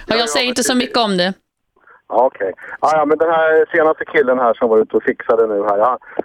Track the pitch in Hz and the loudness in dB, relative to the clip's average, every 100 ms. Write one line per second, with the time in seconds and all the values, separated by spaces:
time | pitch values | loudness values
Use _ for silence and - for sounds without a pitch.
0 | - 226 226 269 247 247 247 247 247 247 | -4 -2 -2 -2 -2 -2 -2 -2 -2 -2
1 | 214 185 180 190 _ _ _ _ _ - | -2 0 -2 -4 _ _ _ _ _ -20
2 | - 110 131 - 95 - - - 147 156 | -4 0 0 0 -8 -8 -14 -4 0 0
3 | 147 151 160 165 160 160 151 170 147 - | 0 0 0 2 2 2 2 2 0 0
4 | - 156 127 127 120 110 120 110 110 110 | -2 0 2 2 0 0 2 2 2 -2
5 | - - - 113 113 101 104 101 120 120 | -2 -6 -2 0 2 0 0 2 0 0
6 | - - | -8 -10